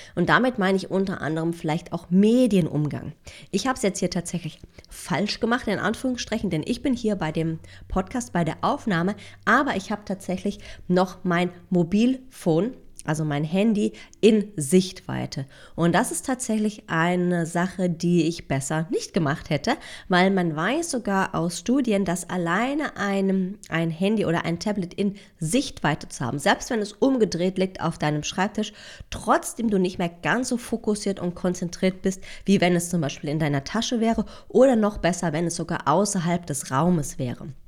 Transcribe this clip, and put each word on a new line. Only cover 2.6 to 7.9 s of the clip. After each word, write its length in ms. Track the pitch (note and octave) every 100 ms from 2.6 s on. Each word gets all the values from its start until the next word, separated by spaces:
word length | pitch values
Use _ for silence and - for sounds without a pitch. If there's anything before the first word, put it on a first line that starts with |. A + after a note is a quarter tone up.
| D#3+ D3 D3 C#3 - - - - -
Ich 160 | G3 C4
habe 100 | B3+
es 60 |
jetzt 160 | G3+ F#3+
hier 100 | F3+
tatsächlich 500 | F3 E3+ F3 D#3 - - - -
falsch 500 | - - E3+ G#3 -
gemacht, 280 | A3 B3 A3
in 120 | F#3+
Anführungsstrichen, 680 | F#3+ A3+ C4 A#3+ - A3 G#3+
denn 140 | D#3+ -
ich 160 | A#3+
bin 120 | D4
hier 220 | A#3+ G#3+ G3+
bei 160 | D#3+
dem 280 | D#3 E3 D#3+ - -
Podcast, 460 | -